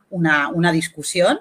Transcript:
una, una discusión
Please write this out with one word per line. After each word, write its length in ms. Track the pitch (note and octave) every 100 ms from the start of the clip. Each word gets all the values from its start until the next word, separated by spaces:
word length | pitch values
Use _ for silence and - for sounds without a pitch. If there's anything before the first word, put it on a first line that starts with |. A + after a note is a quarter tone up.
| _
una, 380 | F3 E3 D3 C#3+
una 220 | E3+ F3
discusión 720 | D#3+ D#3+ D3+ C#3+ F3+ F#3 D4